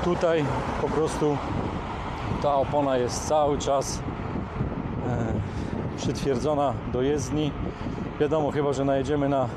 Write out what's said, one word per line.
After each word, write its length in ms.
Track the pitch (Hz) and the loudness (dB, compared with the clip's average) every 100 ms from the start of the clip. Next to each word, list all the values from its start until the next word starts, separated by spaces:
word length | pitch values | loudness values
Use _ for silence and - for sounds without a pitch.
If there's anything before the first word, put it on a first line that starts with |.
Tutaj 400 | 180 175 180 165 143 123 117 - | 0 2 4 4 2 0 -2 -2
po 80 | 143 | 0
prostu 480 | 139 156 - 151 143 - - - - - - - - - - | 2 0 2 2 2 -2 -2 -2 -4 -6 -6 -6 -6 -4 0
ta 120 | 147 | 2
opona 420 | 143 127 147 143 131 | 2 2 2 2 2
jest 300 | 123 - - | 2 -2 2
cały 320 | 151 147 143 | 4 4 2
czas, 440 | - 139 127 - - - - - - - - - - - - | 2 0 0 -4 -6 -6 -6 -4 -6 -4 -4 -4 -4 -4 -2
e, 240 | 117 113 107 104 - - - - - | -2 0 -2 -2 -4 -4 -4 -4 -4
przytwierdzona 760 | - 131 143 123 131 147 143 107 107 | -4 -2 0 0 2 2 2 0 -2
do 100 | 123 | 0
jezdni. 500 | 135 147 135 147 151 - 92 - - - - - | 2 0 0 0 0 -2 -6 -6 -6 -6 -6 0
Wiadomo, 300 | 147 156 143 | 2 2 2
chyba 220 | 131 143 | 2 0
że 120 | 131 | 2
najedziemy 440 | 139 139 131 147 139 | 2 2 2 2 2
na 200 | 139 123 | 2 0